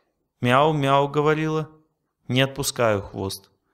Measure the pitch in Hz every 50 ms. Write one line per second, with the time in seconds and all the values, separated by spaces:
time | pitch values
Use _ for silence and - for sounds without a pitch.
0 | _ _ _ _ _ _ _ - 120 123 123 135 147 160 156 147 135 135 139 139
1 | 143 143 143 147 147 151 156 151 156 156 156 156 151 156 - _ _ _ _ _
2 | _ _ _ _ _ - 123 131 135 131 131 - 135 - - - 120 110 107 98
3 | 95 - - 110 95 95 - - - _ _ _ _ _